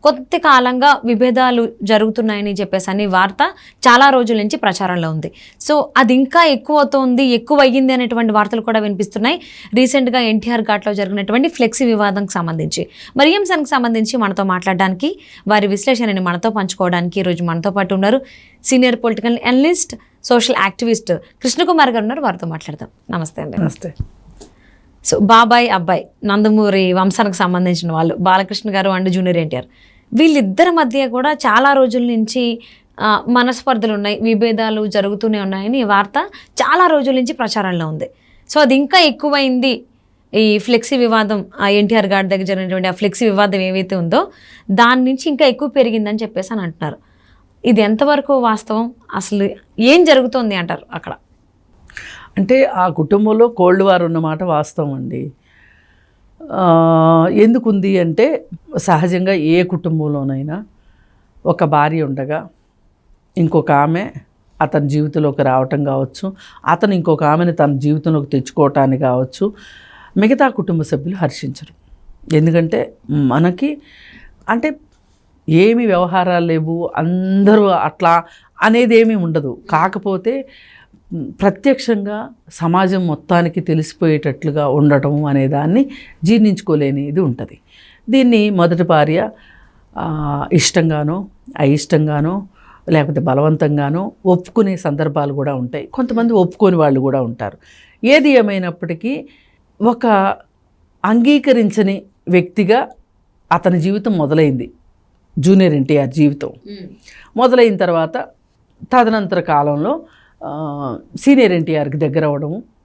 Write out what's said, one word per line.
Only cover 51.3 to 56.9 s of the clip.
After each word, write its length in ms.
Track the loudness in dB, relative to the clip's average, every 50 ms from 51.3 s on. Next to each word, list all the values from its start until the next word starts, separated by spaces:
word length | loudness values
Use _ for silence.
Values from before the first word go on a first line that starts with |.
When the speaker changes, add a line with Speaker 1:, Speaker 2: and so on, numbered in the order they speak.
| _ _ _ _ _ _ _ _ _ _ _ -20 -20 -20 -20 -18 -20 -20 -20 -10 _ -4
Speaker 2:
అంటే, 280 | 0 2 4 2 2
ఆ 220 | 2 0 -2 -2 -2
కుటుంబంలో 600 | 0 -2 -2 0 0 0 2 2 2 2 2 2
కోల్డ్ 360 | 2 2 2 2 4 4 4
వార్ 200 | 2 2 2 2
ఉన్నమాట 400 | -2 -2 -2 -2 -4 -4 -4 -4
వాస్తవం 500 | -2 -2 -2 -2 -4 -6 -6 -6 -6 -6
అండి. 380 | -8 -8 -8 -8 -8 -10 -10 -14 _ _ _ _ _ _ _ _ _ _ _ _ _ _ _ _ _ _ _ _ _ -16 -10
ఆ, 760 | -6 -2 2 4 4 4 4 4